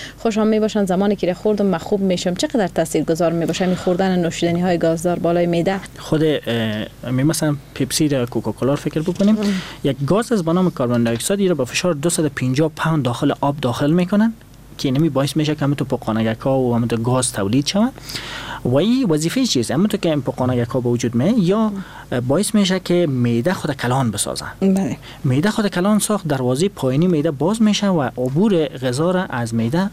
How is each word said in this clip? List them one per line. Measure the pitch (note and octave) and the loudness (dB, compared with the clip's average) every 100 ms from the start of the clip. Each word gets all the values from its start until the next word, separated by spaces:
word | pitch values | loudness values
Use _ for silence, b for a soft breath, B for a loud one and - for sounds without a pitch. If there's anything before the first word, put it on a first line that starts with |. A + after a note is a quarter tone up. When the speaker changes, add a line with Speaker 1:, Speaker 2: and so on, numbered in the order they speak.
| B - | B -4
Speaker 1:
خوشم | A3+ G#3+ G#3+ | -2 2 2
می‌باشن | G#3+ G#3+ G#3+ F#3+ | 2 2 0 2
زمانی | F3+ G3+ G3+ | 2 2 2
که | F3 | -2
خوردم | F3+ G#3+ G#3 G3+ | 0 0 2 0
مخوب | E3+ - G#3 | 0 0 0
می‌شم، | G3 F3 F#3+ F3+ | 2 0 -2 -2
چقدر | D4+ B3+ F3 | 0 0 0
تاثیرگذار | - E3 E3 D3+ E3 E3 | 0 0 0 0 2 2
می‌باشه | E3+ D#3 D#3+ F#3 | 0 -2 0 0
می | F3+ | 0
خوردن | - F3+ F#3+ F3+ | 0 0 2 2
نوشیدنی‌های | E3+ - E3+ E3+ F#3 E3+ | 0 0 0 0 0 2
گازدار | E3 E3 F3 E3+ | 2 0 0 0
بالای | E3+ E3+ F3 | 0 2 2
معده؟ | E3+ E3+ G3 - - | 2 0 -2 -8 -16
Speaker 2:
خود، | - D#3 | -4 0
اه، | D#3 C#3 - A#2 A2 G#2+ G2 - A#2+ | 2 0 -2 -2 -2 -4 -6 -10 -4
می | B2+ | 0
مثلاً | C#3+ D#3+ D#3 C#3+ - - | 0 0 -2 -2 -8 -6
پپسی | C3 - D#3 | -4 0 0
یا | C#3 A#2+ | 0 -2
کوکاکولا | A#2 A2 G#2 B2 | -2 -4 -2 0
رو | C#3+ | 0
فکر | - D#3+ | -2 -4
بکنیم، | D#3+ F3+ G3 G#3+ | -4 0 2 4
Speaker 1:
مم. | G3+ F#3+ B B | 0 -2 B B
Speaker 2:
یک | C#3+ C3+ C#3 | -4 -2 0
گاز | F#3+ A#3 | 0 2
است | A3 E3 | -2 2
به | |
نام | F3 F3+ | 2 2
کربن | - A#2+ A#2+ | 0 0 2
دی | A#2 | 2
اکساید، | A#2 - G3+ | 0 -2 0
این | F#3+ | 2
رو | D#3 | 0
با | B2 | -2
فشار | - F3+ | -2 -2
دوصد | D3+ E3 - D3+ | 0 0 0 -2
و | |
پنجاه | - B2+ C3 D#3+ D#3 | 0 -2 2 0 0
پوند | D#3+ D#3+ | 0 0
داخل | A#2+ A#2 D3 - | 0 0 -2 0
آب | C#3+ D3 | -2 -2
داخل | - - D3 | -4 0 2
می‌کنن | F3 F3+ G#3 A3+ A3 - - - - | 2 2 2 2 -2 -16 -20 -20 -6
که | C#3+ | -2
اینمی | C3 E3 | 2 2
باعث | C3 C#3+ D#3+ | 2 0 0
می‌شه | D3+ D3+ | 0 0
که | C#3 | 0
همون | C#3+ | 0
تو | C#3+ | -2
پقانگک‌ها | A#2+ - A2 A2+ A2+ C#3 C3+ | -4 -2 0 0 0 0 2
و | B2+ A#2 | 2 0
همون | A#2 | 0
تو | A#2 | 0
گاز | A#2 B2+ A#2+ | 0 0 0
تولید | - G2 B2+ C#3+ | -2 0 0 0
شود. | G3 A#3+ - B B B B B B B2 | 0 0 -2 B B B B B B 0
و | C3 | 2
این | G3+ B3+ A#3+ | 2 2 2
وظیفه | D3+ D#3+ B3+ C4 | 0 0 0 0
چیست؟ | C3+ A2 | 0 0
همون | B2+ G#3 | 0 0
تو | G3+ | 0
که | F3 | 0
این | D3 | 0
پقانگک‌ها | B2+ - B2+ B2 A#2+ C3 | -2 -2 0 0 0 -2
به | A#2+ | 0
وجود | A#2+ B2 A#2 | 0 0 0
میاد | D3+ B3 | 2 2
یا | E3+ G#3 A3 G3 F3+ B B B2+ B2 | 2 2 0 -2 -10 B B -4 0
باعث | D3+ G#3 G#3+ | 0 2 2
می‌شه | F#3 F#3 | 2 0
که | F3+ F3 E3+ | 0 2 2
معده | C3 A#2+ A#2 D3 | 2 2 2 0
خود | F3+ D#3 | -2 -4
کلان | C3+ A#2+ C3+ A#2+ | -4 0 0 0
بسازه. | G#2 - C2 - - | -2 -4 -6 -10 -2
Speaker 1:
بله. | F#3+ F#3+ D#3+ - B B C#3 | 2 2 0 -6 B B 0
Speaker 2:
معده | B2+ G3+ | 2 2
خود | G#3+ G3+ | 0 -2
کلان | F3 F#3+ G#3+ | 0 2 2
ساخت، | - G#3 D3+ | 0 -2 -2
دروازه | C3 B2 C3 G3+ | 0 0 0 0
پایینی | - C3 C3 F#3 | 0 0 2 2
معده | D#3+ D#3+ | 2 0
باز | C3+ D3+ A3+ | 0 -2 2
می‌شه | G#3+ G3+ G3+ | 2 2 2
و | F3 | 0
عبور | B2+ - B2+ C#3 A3 F3 D3+ | 0 -2 -2 2 4 4 0
غذا | C3 B2+ B2 E3+ | -2 -4 0 0
را | F#3 | 0
از | F#3+ B2 A#2 | -2 -4 -2
معده | A2+ A2+ E3 G3 | -2 0 0 -2